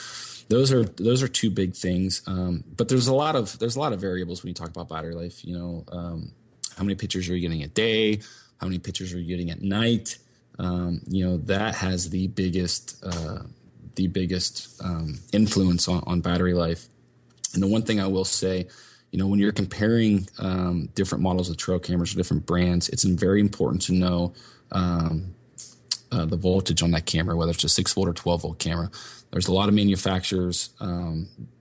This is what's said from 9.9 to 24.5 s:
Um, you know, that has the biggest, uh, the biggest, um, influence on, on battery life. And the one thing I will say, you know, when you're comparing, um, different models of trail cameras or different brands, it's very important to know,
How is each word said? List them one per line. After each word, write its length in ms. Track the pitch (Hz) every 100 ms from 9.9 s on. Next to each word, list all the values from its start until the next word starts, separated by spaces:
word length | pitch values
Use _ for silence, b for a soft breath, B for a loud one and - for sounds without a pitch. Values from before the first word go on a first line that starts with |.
| 113 - - _ b _ -
Um, 440 | 90 90 87 85 -
you 200 | 95 92
know, 100 | 87
that 360 | 80 98 107
has 340 | - 95 90 90
the 200 | 92 95
biggest, 720 | - 92 90 87 - - -
uh, 360 | 95 85 78 - - - - - -
the 140 | - 92
biggest, 720 | 92 90 90 - - - -
um, 340 | 92 82 78 73 -
influence 560 | 104 107 - 95 87 -
on, 160 | 87 -
on 140 | 87
battery 320 | 87 87 90
life. 340 | 87 85 85 - _ _ _ _ _ -
And 80 | 92
the 40 | 98
one 140 | 110
thing 180 | 110 107
I 100 | 95
will 180 | 95 92
say, 400 | - 92 92 90 B B B B
you 80 | 92
know, 80 | 95
when 140 | 101
you're 120 | 104
comparing, 760 | 101 95 - 107 117 110 101 98 -
um, 520 | 98 92 90 87 -
different 280 | - 95 -
models 260 | 92 90 87
of 80 | 80
trail 220 | - 90
cameras 340 | - 90 87
or 40 | 87
different 280 | 90 80
brands, 460 | - 87 90 87 -
it's 140 | -
very 360 | 95 87 92 101
important 400 | 101 - 65 87
to 120 | -
know, 400 | 92 90 87 87 - B